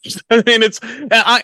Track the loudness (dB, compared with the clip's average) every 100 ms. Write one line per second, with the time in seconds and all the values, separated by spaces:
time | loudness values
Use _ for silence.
0 | -14 -10 0 2 2 2 0 -4 -16 -12
1 | 0 0 2 0